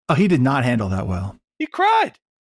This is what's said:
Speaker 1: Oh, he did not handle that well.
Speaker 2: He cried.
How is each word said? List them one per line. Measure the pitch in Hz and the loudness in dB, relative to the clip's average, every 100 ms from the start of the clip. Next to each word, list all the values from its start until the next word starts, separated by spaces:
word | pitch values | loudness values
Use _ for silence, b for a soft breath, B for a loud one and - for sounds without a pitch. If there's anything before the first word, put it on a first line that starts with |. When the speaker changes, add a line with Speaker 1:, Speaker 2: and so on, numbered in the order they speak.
| - | -2
Speaker 1:
Oh, | |
he | 151 196 | 0 2
did | 165 | 4
not | 131 139 | 2 2
handle | 123 120 98 | 0 0 -2
that | 95 95 | -4 -4
well. | 90 95 - _ - | -6 -6 -12 _ -10
Speaker 2:
He | 311 | -8
cried. | - 392 453 415 - _ _ | -2 0 2 0 -6 _ _